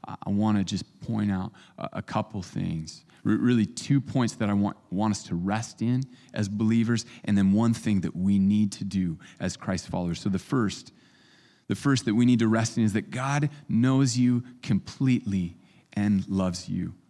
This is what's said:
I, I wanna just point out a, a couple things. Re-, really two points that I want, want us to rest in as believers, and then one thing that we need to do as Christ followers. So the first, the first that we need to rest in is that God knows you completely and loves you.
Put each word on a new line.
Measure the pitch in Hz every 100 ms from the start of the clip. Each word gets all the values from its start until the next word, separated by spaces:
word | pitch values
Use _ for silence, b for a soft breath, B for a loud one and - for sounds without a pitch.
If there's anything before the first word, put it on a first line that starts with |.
| -
I, | - -
I |
wanna | 101 107 104
just | 92 92 - _
point | - 110 104
out | 95 95 B B -
a, | -
a | -
couple | - 107 - 101
things. | 85 - 90 82 78 - _ b
Re-, | 104 107
really | 123 120 104
two | - - 143
points | 127 135 113 -
that | 104
I |
want, | 101 101 - _
want | 90 107
us | 98
to | - 85
rest | 90 110 113 -
in | 113 127 135 B B
as | - 98
believers, | 104 110 113 113 117 - B
and | - 101
then | 98
one | 101 117
thing | 117 110 101
that | 85 85
we | 95 101
need | 98 104 104
to | -
do | 101 95 90 80 B B
as | 92 -
Christ | - 90 -
followers. | 92 87 82
So | 104
the | 95
first, | - 135 104 - - b b b b b b b b
the | -
first | 143 131 -
that | 110
we | 120
need | 123
to | 113
rest | 113 113 -
in |
is | 110
that | 104 -
God | 127 135 143 147 B B
knows | 113 127 135 135 120
you | 123 120 120 B
completely | - 98 - - 131 123 - 95 85 - b b b
and | - 104 98 -
loves | 95 92 87 -
you. | 92 87 90